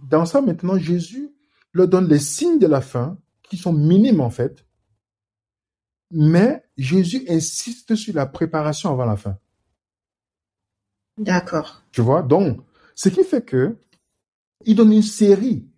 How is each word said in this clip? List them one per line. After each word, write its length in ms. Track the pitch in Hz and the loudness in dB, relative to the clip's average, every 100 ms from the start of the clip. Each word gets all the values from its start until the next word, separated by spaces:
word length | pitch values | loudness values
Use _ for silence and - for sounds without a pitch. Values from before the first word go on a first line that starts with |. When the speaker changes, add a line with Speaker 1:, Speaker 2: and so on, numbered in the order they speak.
| 135 | -2
Speaker 1:
dans 160 | 156 170 | 0 2
ça, 160 | 277 | 0
maintenant, 360 | 269 160 180 190 | 0 -2 -2 -4
Jésus 580 | 151 175 165 254 294 _ _ _ _ | -2 -4 -4 -12 -16 _ _ _ _
leur 160 | 170 185 | 0 2
donne 180 | 185 180 | 2 2
les 120 | 147 | 2
signes 400 | 147 - 349 320 | 0 -4 0 2
de 80 | 180 | 4
la 120 | 139 | 2
fin, 380 | - 123 131 190 _ _ | -2 -6 -6 -10 _ _
qui 140 | _ 180 | _ -8
sont 160 | 180 | -2
minimes 480 | 156 151 190 254 180 | 0 4 4 4 2
en 80 | 123 | 0
fait, 360 | - 120 - _ _ _ _ _ _ _ _ _ _ _ _ _ _ _ | -4 -8 -8 _ _ _ _ _ _ _ _ _ _ _ _ _ _ _
mais 520 | 165 151 170 233 294 _ - | 2 4 4 2 0 _ -10
Jésus 480 | 131 185 175 262 254 | -2 0 0 -4 -4
insiste 680 | 165 160 - - 233 - 214 | -4 -4 -10 -12 -14 -6 -6
sur 200 | - 156 | -4 -6
la 100 | 135 | -6
préparation 640 | - 165 160 151 147 185 | -6 -6 -4 -4 -4 -4
avant 160 | 131 120 | -4 -2
la 120 | 104 | -4
fin. 200 | 104 98 _ _ _ _ _ _ _ _ _ _ _ _ _ _ _ _ _ - | -6 -12 _ _ _ _ _ _ _ _ _ _ _ _ _ _ _ _ _ -12
Speaker 2:
D'accord. 640 | 196 180 - 160 147 - _ | -4 -2 -2 -8 -8 -16 _
Speaker 1:
Tu 100 | - | -2
vois ? 220 | 117 151 | 0 0
Donc, 380 | 135 160 180 - - _ _ - | 2 2 2 -4 -12 _ _ -2
ce 120 | 190 | -2
qui 160 | 185 | 0
fait 220 | 370 262 - | 0 -2 -2
que 320 | 127 147 226 _ _ _ _ _ _ _ _ 226 | -2 -2 -4 _ _ _ _ _ _ _ _ 0
il 100 | 214 | 4
donne 160 | 220 | 6
une 120 | 214 | 6
série. 640 | 214 - 202 196 254 147 - | 2 0 2 4 2 -6 -8